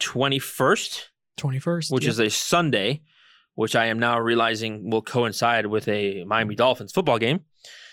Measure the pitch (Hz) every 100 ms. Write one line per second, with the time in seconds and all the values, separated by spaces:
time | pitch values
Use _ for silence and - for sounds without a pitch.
0 | - 123 139 135 - - 135 208 - -
1 | - _ _ - 143 131 170 170 156 131
2 | 127 113 107 - - 175 165 110 101 147
3 | - _ _ _ _ - 110 123 113 113
4 | 120 117 117 117 117 110 113 107 95 113
5 | - 123 117 104 117 117 104 107 - 104
6 | 101 98 87 110 107 104 123 123 104 -
7 | 156 113 113 170 - _ - - -